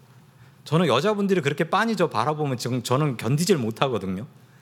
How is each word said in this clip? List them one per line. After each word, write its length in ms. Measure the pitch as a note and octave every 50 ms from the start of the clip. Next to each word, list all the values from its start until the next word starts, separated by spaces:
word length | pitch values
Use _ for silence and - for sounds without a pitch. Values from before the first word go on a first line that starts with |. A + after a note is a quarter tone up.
| - - - - - - _ - - - - - -
저는 220 | - D3 E3 F#3
여자분들이 540 | C#3+ A2+ B2+ D3+ G#3+ G#3+ G3+ G3+ G3 F#3+ F3+
그렇게 240 | - F#3+ D#3+ - G3 -
빤히 260 | - G#3+ A3 A#3 A3
저 120 | F3+ F3 D3+
바라보면 480 | - G#2+ A#2 D3 D#3 D3+ D3+ C#3+ C3 A2+
지금 240 | - B2 B2+ B2+
저는 340 | - - B2 C#3 D#3 D3 B2
견디질 400 | A2+ - A2+ C#3 D3 F3+ F3 G3
못하거든요. 720 | D3 A#2 G#2+ A2+ - D3+ C#3 B2 G2+ F#2+ F#2+ F#2 F#2 A#2+ - - - - - - -